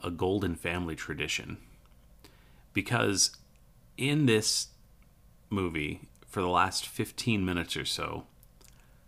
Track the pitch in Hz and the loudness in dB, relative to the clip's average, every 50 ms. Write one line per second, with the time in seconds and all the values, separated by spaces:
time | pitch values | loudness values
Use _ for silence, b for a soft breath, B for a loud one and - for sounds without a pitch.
0 | - 87 85 78 92 92 98 104 95 87 82 - - 85 87 90 90 82 78 - | -4 -6 -2 0 2 2 2 2 2 0 -2 -2 -2 -2 -2 -2 -2 -4 -6 -6
1 | - - 78 71 76 73 - - - - - - - - - - - - - - | -6 -6 -6 -4 -4 -4 -4 -4 -6 -8 -12 -12 -14 -20 -20 -20 -20 -20 -20 -20
2 | - - - - b b b b b b b b b b b 101 - - 123 113 | -20 -20 -20 -20 b b b b b b b b b b b -2 -2 0 2 2
3 | 110 101 98 92 - - - - - - - - - - - - - - - - | 2 2 4 4 2 2 0 -4 -20 -20 -20 -20 -20 -20 -20 -20 -20 -16 -8 -2
4 | 123 143 147 156 147 120 110 107 107 - - - - - - - - - - - | 0 2 2 4 6 6 6 6 4 2 0 0 -2 -6 -10 -20 -20 -20 -20 -20
5 | - - - - - - - - - - 107 98 92 85 80 78 76 78 85 - | -20 -20 -20 -20 -20 -20 -20 -18 -8 -4 -2 0 0 0 0 -2 -4 -4 -6 -8
6 | - - - - - - - 104 90 90 87 87 90 95 - - - - - - | -12 -20 -20 -20 -16 -8 -4 -2 2 4 4 4 4 4 2 -4 -6 -6 -6 -6
7 | 110 - - - - 120 110 101 95 90 90 87 82 - - 80 - - - - | -6 -6 -6 -4 -2 0 0 2 2 0 0 -2 -2 -4 -4 -4 -4 -4 -4 -4
8 | 76 78 78 80 - - - - - - - - b b b b b b b b | -4 -6 -6 -8 -12 -14 -20 -20 -20 -20 -20 -20 b b b b b b b b
9 | b | b